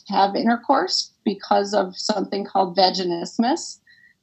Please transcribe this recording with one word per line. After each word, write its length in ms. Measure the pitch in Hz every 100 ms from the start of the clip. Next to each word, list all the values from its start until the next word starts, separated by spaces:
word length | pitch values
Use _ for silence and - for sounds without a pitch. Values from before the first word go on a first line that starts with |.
| -
have 260 | 196 196 202
intercourse 800 | 233 240 - 269 381 - - _
because 500 | - 202 - 202 202
of 240 | 208 190 -
something 480 | - 208 196 202 202
called 320 | 196 185 180
vaginismus, 1040 | 185 180 180 170 175 - 233 339 - - _ _ _ _